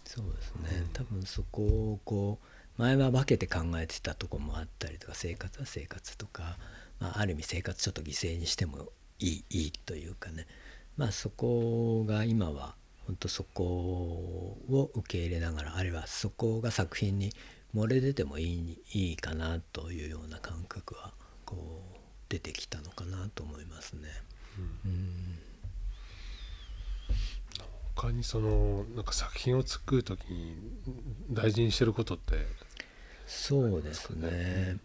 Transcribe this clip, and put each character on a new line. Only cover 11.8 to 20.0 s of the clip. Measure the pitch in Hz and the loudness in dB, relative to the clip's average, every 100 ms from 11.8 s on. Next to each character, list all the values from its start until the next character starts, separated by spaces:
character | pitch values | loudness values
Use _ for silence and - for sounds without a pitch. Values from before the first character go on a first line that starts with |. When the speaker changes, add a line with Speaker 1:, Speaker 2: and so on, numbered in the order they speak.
| 117 113 107 | 4 4 4
Speaker 1:
が | 107 | 4
今 | 113 113 87 | 6 4 4
は | 71 69 - - - - | 0 -8 -12 -20 -12 -8
本 | 90 | -4
当 | - | -2
そ | - | -2
こ | - - | -4 0
を | 90 90 90 90 85 85 87 87 95 101 - 135 135 | 2 2 0 0 -2 -2 -4 -6 -6 -8 2 4 4
受 | 113 - | -2 -2
け | 90 | 0
入 | 85 85 | 2 2
れ | |
な | 82 | 0
が | 78 | -2
ら、 | 76 82 | -4 0
あ | |
る | 95 | 0
い | |
は | 82 - | -2 -4
そ | - 101 | -4 -4
こ | - 117 110 | 0 2 2
が | 117 | 2
作 | - 92 - | 2 0 2
品 | 104 98 | 2 4
に | 98 - - - - | 0 -2 -16 -20 -2
漏 | 107 110 | 2 6
れ | 131 | 6
出 | 135 | 4
て | 139 | 2
も | 76 76 | 0 0
い | |
い、 | 82 85 82 82 - | 0 0 -2 -6 -2
い | 104 90 | 2 2
い | 80 | 0
か | - | -4
な | 80 80 82 - | -2 0 -2 -4
と | - 82 | -8 -6
い | 85 | -6